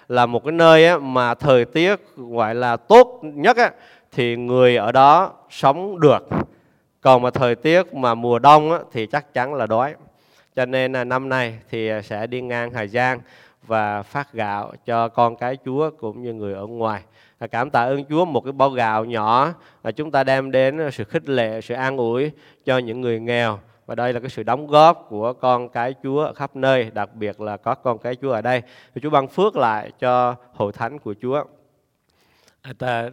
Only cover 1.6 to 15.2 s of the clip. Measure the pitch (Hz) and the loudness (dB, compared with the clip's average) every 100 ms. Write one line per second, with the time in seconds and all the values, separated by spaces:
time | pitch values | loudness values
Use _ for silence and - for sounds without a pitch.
1.6 | 120 160 175 202 _ - 120 117 110 117 | 2 0 0 0 _ -20 -8 -4 -2 -2
2.6 | 123 117 - 226 247 - 156 147 175 240 | -2 -2 6 8 8 4 -14 -2 2 4
3.6 | 214 - - _ _ - 120 120 120 127 | 2 -2 -20 _ _ -4 -2 -2 -2 4
4.6 | 127 120 107 127 139 160 190 - _ - | 4 4 2 6 8 6 4 -6 _ -2
5.6 | 139 151 196 185 151 113 - - - _ | 0 0 -4 2 4 4 0 -8 -8 _
6.6 | _ _ _ _ 135 127 123 127 127 117 | _ _ _ _ 4 4 4 0 0 0
7.6 | 156 175 175 139 123 117 120 117 135 151 | 2 2 0 -2 -2 -2 0 4 8 8
8.6 | 151 165 - 123 110 147 - 127 127 143 | 6 -2 -6 -8 -6 -6 -6 -6 -4 -4
9.6 | 110 110 135 156 - _ _ _ _ - | -2 0 -2 -6 -20 _ _ _ _ -6
10.6 | 127 131 131 131 123 127 135 131 120 110 | -4 -2 -2 -2 -2 -4 -2 -4 -4 -8
11.6 | - 117 110 110 101 104 117 127 123 120 | -10 -6 -4 -6 -8 -8 -8 -8 -8 -6
12.6 | 120 120 104 117 127 123 - - - _ | -6 -8 -6 -2 -2 -2 -10 -20 -20 _
13.6 | - 110 104 104 101 120 131 113 104 101 | -4 -2 -2 -4 -8 -10 -10 -8 -6 -6
14.6 | 110 127 - 117 117 117 | -10 -12 -6 -2 -2 0